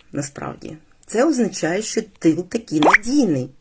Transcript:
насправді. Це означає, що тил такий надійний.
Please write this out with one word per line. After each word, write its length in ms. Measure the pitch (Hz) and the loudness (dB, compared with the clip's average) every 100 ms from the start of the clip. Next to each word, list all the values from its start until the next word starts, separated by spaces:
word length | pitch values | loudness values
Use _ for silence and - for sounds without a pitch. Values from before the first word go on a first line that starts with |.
| - | -12
насправді. 640 | 143 - - - - - 156 _ _ - | -8 -8 -8 -12 -12 -14 -16 _ _ -6
Це 180 | 214 | 0
означає, 580 | 320 254 208 185 156 190 | 2 4 0 0 -2 -2
що 200 | 220 - 220 - | -2 -4 -6 0
тил 260 | 165 156 | 2 2
такий 360 | 180 233 - 156 | -2 -8 -4 2
надійний. 680 | 156 - 220 294 214 135 127 - | 4 4 2 0 2 0 -4 -12